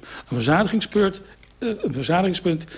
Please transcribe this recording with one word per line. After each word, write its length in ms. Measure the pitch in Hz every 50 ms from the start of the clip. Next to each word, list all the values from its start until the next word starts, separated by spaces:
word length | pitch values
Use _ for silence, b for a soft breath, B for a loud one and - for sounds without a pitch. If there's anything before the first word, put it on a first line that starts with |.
| B B B B B B -
verzadigingspunt, 840 | 123 117 127 156 180 220 190 - 220 - - - 208 208 196 190 - B B B B B B _ -
eh, 100 | - 233
een 240 | 214 - - - 127
verzadigingspunt 720 | 127 135 - 165 175 190 190 175 - - 180 165 160 160 - B